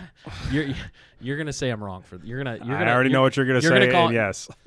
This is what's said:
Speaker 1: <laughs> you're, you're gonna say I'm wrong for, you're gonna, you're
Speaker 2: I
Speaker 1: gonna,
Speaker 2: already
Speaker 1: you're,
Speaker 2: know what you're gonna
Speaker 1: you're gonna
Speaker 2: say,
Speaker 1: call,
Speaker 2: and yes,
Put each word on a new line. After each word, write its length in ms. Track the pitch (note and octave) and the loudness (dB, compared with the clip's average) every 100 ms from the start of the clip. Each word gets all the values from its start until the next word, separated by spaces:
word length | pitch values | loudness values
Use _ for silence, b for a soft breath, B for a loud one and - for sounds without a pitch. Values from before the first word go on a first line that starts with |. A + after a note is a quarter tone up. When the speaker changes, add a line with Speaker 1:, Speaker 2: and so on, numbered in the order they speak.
| F3+ _ | -14 _
Speaker 1:
<laughs> 320 | - - A#2+ | -16 -12 -4
you're, 160 | C3+ C#3 - - B B _ | -4 -4 -6 -10 B B _
you're 180 | B2 C#3+ | -10 -8
gonna 160 | D#3 | -8
say 160 | C3+ C3 | -6 -4
I'm 140 | A2 | -4
wrong 180 | G#2 F#2 | -8 -12
for, 160 | F2 F2+ | -14 -18
you're 180 | G2+ B2 | -12 -8
gonna, 140 | C#3 A2 A#2 | -8 -8 -6
you're 100 | C3 | -2
Speaker 2:
I 40 | |
Speaker 1:
gonna, 120 | A2+ | 2
Speaker 2:
already 180 | B2 C3 | 4 4
Speaker 1:
you're, 80 | C3+ | 4
Speaker 2:
know 40 | |
what 140 | C3 C3+ | 4 2
you're 80 | C3 | 2
gonna 140 | B2+ | 4
Speaker 1:
you're 120 | - | 4
gonna 140 | C3 B2 | 6 6
Speaker 2:
say, 60 | |
Speaker 1:
call, 140 | B2+ - | 4 2
Speaker 2:
and 80 | A#2 | 2
yes, 340 | G#2 F#2+ - - | -2 -4 -12 -20